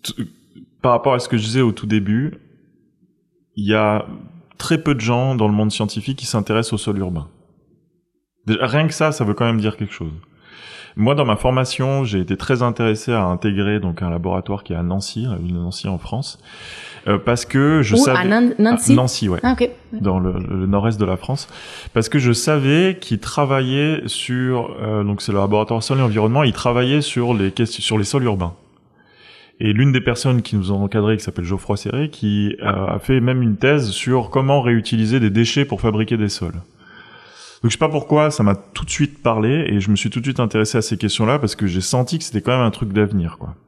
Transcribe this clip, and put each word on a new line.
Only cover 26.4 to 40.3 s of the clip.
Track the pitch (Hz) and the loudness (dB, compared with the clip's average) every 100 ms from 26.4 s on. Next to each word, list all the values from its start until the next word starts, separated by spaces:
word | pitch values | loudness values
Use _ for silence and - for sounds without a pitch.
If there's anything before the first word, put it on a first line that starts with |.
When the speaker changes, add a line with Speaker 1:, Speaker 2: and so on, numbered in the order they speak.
Speaker 1:
ils | 143 | 2
travaillaient | 101 123 120 123 147 | 2 0 2 2 0
sur | 143 - 120 | 0 -2 0
les | 117 98 | 2 0
questi-, | 95 113 - | 0 -2 -2
sur | - 110 | -2 0
les | 101 | 0
sols | 139 | 0
urbains. | 123 98 87 85 _ _ _ _ _ _ - - - _ | 0 0 -4 -6 _ _ _ _ _ _ -20 -20 -20 _
Et | 110 | 0
l'une | 104 139 | 4 4
des | 127 | 4
personnes | - 120 135 123 | 0 0 2 2
qui | - 107 | 2 -2
nous | 92 | 0
ont | 98 | 0
encadrés, | 101 110 104 110 | 0 0 2 0
qui | - | -2
s'appelle | - | -6
Geoffroy | 87 95 - 101 | -4 -4 -4 -4
Serré, | 104 127 151 | -4 -4 -4
qui, | - 107 104 101 - | -2 -2 0 -2 -2
euh, | 104 98 95 101 | -4 -2 -2 -4
a | |
fait | - 131 | 0 2
même | 120 127 | 2 2
une | 120 101 | 0 2
thèse | 127 147 113 | 2 2 0
sur | 92 - 127 110 | -4 0 0 0
comment | 135 135 143 | 0 2 2
réutiliser | 120 117 104 113 110 131 | 4 0 0 0 2 2
des | 110 | 2
déchets | 104 113 - 143 | 2 2 2 -2
pour | 98 | 0
fabriquer | 113 107 110 117 | 0 0 0 0
des | 104 | -2
sols. | - 87 80 - _ - - - - - - - - | -2 -8 -8 -14 _ -20 -20 -20 -20 -20 -20 -20 -2
Donc | 113 | -2
je | - | 2
sais | |
pas | 160 | 0
pourquoi, | 151 - 147 151 | 0 2 2 4
ça | 143 | 4
m'a | 104 | 2
tout | 98 - - 156 | 2 -2 -10 -8
de | |
suite | - 143 - | -2 -2 0
parlé, | 120 110 110 147 160 | 0 2 2 0 0
et | 104 | 0
je | 98 | 2
me | 101 | 0
suis | 107 | 0
tout | 123 | -4
de | |
suite | 123 | -4